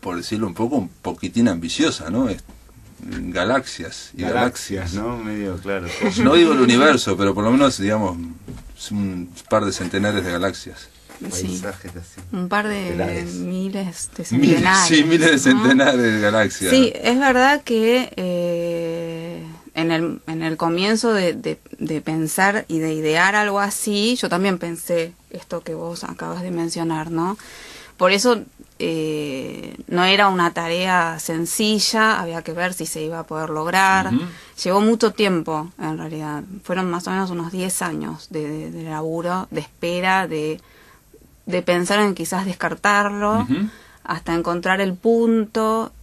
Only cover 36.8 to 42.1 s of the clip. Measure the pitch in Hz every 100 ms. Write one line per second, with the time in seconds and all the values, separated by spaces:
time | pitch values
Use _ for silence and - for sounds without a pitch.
36.8 | 185 175 180 185 190 175 170 185 185 190
37.8 | 180 151 151 156 - 165 151 156 156 170
38.8 | 160 156 160 165 170 185 190 - 156 _
39.8 | 170 180 185 190 180 160 156 160 _ _
40.8 | - _ _ - _ _ - 180 180 175
41.8 | 180 202 208